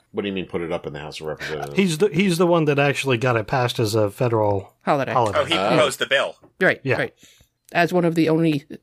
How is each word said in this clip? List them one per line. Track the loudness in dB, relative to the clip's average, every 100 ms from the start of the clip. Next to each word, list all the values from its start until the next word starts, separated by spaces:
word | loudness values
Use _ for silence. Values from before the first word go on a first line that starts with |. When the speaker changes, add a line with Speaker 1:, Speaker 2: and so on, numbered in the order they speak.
| _
Speaker 1:
What | -6
do | -4
you |
mean, | -4 -6
put | -6
it | -4
up | -6 -6
in |
the | -10
House | -10 -10
of | -8
Representatives? | -8 -8 -8 -4 0
Speaker 2:
He's | 0 2
the, | 0
he's | 2 2 2
the | 4
one | 4 2
that | 2
actually | 0 0 0 0
got | 2 0
it | 0
passed | -2 -2 0
as | 0 2
a | 0
federal | 0 -2 0 0 -2 -6 _ -2
Speaker 3:
Holiday. | -2 0
Speaker 2:
holiday. | 0 2 0
Speaker 4:
Oh, | 0
he | 0
Speaker 1:
Oh. | 2
Speaker 4:
proposed | 2 2 0
the | 0
bill. | 0 0 -6 _ 0
Speaker 3:
Right, | 0 0
Speaker 2:
Yeah. | -2 -2
Speaker 3:
right. | -4 -10 -20 _ _ _ _
As | 0 2
one | 2 2
of | 2
the | 2
only | 4 2 0 -4 -10